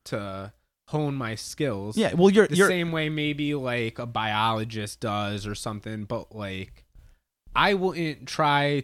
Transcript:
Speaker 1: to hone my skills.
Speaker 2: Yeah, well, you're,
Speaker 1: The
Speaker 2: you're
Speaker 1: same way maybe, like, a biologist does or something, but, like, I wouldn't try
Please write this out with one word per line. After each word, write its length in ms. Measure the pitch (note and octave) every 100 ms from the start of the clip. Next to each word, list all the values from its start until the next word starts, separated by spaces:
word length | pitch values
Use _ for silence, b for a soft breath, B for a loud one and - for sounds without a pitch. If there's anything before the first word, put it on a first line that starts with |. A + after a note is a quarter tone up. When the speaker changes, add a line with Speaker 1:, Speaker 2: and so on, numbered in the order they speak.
| -
Speaker 1:
to 460 | A2+ G2+ F#2+ G2 - _ _ -
hone 260 | D3+ D3
my 200 | C#3 A2+
skills. 640 | A2 - - C#3+ G2+ G2+ D#3
Speaker 2:
Yeah, 160 | A3
well, 160 | E3+ F#3+
you're, 160 | G3+ G3
Speaker 1:
The 100 | F3+
Speaker 2:
you're 120 | G3+
Speaker 1:
same 240 | F3+ E3+
way 160 | D#3+ D#3
maybe, 460 | D3+ D3 D3 D3
like, 440 | D3 B2+ A#2+ A2+ -
a 80 | A#2+
biologist 920 | A2+ A2 G#2+ A2+ A2 A2+ A2 G#2 -
does 460 | A#2 G#2 G2+ G#2 G#2
or 80 |
something, 500 | G#2 A#2 G#2 A2 A2
but, 300 | G2+ A#2 -
like, 500 | A2 G#2 F#2 F#2 - _ - - - _ _ -
I 200 | - F3
wouldn't 520 | G3 F#3 D#3+ D#3+ C#3+ B2+
try 540 | - D3+ C#3+ C#3+ C#3+